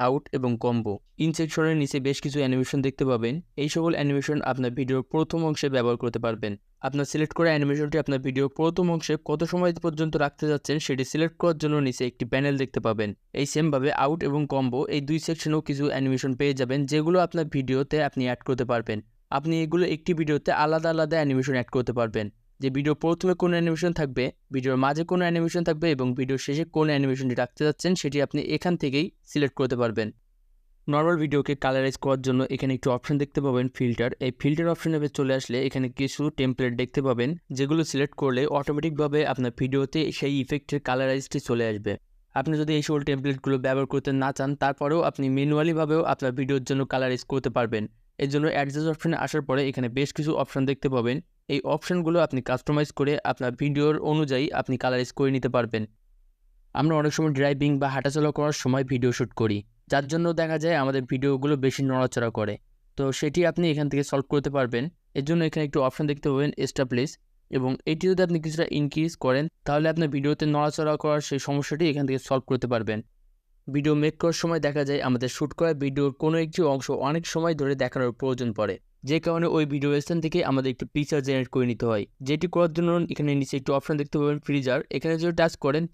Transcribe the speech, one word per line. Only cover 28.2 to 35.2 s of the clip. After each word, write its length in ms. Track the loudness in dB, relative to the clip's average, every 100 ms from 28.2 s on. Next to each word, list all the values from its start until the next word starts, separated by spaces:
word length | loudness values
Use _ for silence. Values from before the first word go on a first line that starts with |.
| 0
আপনি 140 | 0 -2 -2
এখান 180 | 0 0
থেকেই 240 | 0 0 -2 -6 -6
সিলেক্ট 240 | 0 0 0
করতে 160 | 0 2
পারবেন। 260 | 0 0 -4 -6 _ _ _ _ _ _ -2
নরমাল 240 | 2 2 2
ভিডিওকে 320 | 2 0 0 0
কালারাইজ 320 | 0 2 0 0
করার 160 | 0 0 2
জন্য 140 | 2 0
এখানে 180 | -2 -2 0
একটি 120 | 0 0
অপশন 200 | 0 -2
দেখতে 180 | 0 0 0
পাবেন 200 | 0 0 0
ফিল্টার। 340 | 0 0 -2 -2 -4
এই 60 | 0
ফিল্টার 260 | 0 2 0
অপশনে 240 | 0 0 0 0
চলে 140 | 0